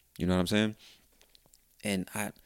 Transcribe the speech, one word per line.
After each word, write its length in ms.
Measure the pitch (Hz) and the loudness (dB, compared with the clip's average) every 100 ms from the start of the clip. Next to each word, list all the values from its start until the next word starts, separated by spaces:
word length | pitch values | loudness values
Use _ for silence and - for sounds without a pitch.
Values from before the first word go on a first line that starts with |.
| _ - | _ -4
You 80 | 87 | 2
know 80 | |
what 80 | 92 | 2
I'm 60 | 90 | 2
saying? 280 | 104 107 107 - - _ _ _ - _ _ _ _ | 2 2 -2 -14 -20 _ _ _ -20 _ _ _ _
And 260 | 104 95 - 104 | -4 -2 -4 -6
I, 160 | 104 - | -6 -10